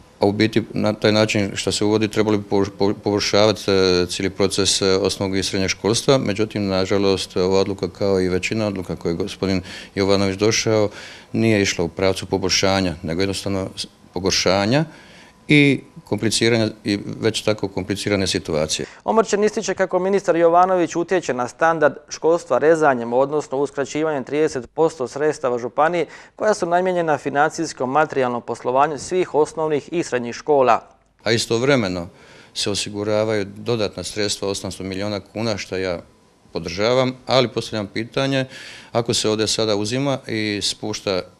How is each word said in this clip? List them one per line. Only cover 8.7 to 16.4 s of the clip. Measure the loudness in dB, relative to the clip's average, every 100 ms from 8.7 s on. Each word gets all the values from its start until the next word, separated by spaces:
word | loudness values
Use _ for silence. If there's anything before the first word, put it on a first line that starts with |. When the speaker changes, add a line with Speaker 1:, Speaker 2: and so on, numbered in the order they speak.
| -4 -6 -6
Speaker 1:
koje | -4
je | -2
gospodin | -4 -4 -2 -2 -4 -12 -8 -2
Jovanović | 2 2 2 2
došao, | 2 2 2 2 2 -4 -16 -18 -6
nije | 0 2 4
išla | 2 0 -4
u |
pravcu | 0 0 0 -2
poboljšanja, | -2 0 0 2 2 0 -4
nego | -4 -2
jednostavno | -2 -2 -4 -4 -6 -8
s-, | -12 _ -12
pogoršanja | -4 -2 0 2 2 4 2 0 -8 -20 -20 -20 _ 4
i | 6 6 2 -4 -20 -6
kompliciranja, | -2 -2 2